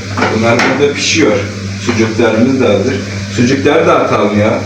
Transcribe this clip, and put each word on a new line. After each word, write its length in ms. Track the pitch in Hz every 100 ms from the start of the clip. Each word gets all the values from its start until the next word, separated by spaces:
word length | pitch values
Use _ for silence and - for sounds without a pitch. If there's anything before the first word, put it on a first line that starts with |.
| - - 113 110
bunlar 220 | 117 117
burada 360 | - 135 107
pişiyor. 380 | 104 - - 107 101 98 - - - -
Sucuklarımız 720 | 107 110 101 113 110 131 127
da 80 | 113
hazır. 260 | 98 - - - - - -
Sucukları 500 | 120 139 143 160 170
da 120 | 160
atalım 420 | - 123 - -
ya. 180 | 107 139